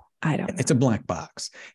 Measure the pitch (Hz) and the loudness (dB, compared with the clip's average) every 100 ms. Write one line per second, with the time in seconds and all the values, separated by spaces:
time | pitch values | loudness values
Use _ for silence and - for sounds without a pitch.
0 | _ _ 165 147 - - 127 131 131 107 | _ _ -2 0 -2 -2 2 4 4 2
1 | - 87 82 - - - - | -2 -8 -8 -12 -14 -14 -10